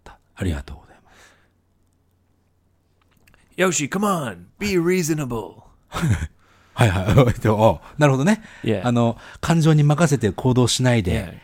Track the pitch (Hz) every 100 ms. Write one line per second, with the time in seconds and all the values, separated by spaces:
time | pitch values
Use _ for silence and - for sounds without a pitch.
0 | - - _ - 95 73 - - - _
1 | _ _ _ _ _ _ _ _ _ _
2 | _ _ _ _ _ _ _ _ _ _
3 | _ _ _ _ _ - 185 170 143 185
4 | 208 180 127 87 90 - 202 185 170 185
5 | 156 156 131 117 85 - - _ _ -
6 | 165 80 76 _ _ _ _ - 113 92
7 | 92 - 123 - 110 107 113 85 - -
8 | 147 131 160 214 - - - 101 123 120
9 | 117 113 - - - 165 156 151 147 147
10 | 175 135 104 - 127 123 120 - 127 120
11 | 92 110 90 -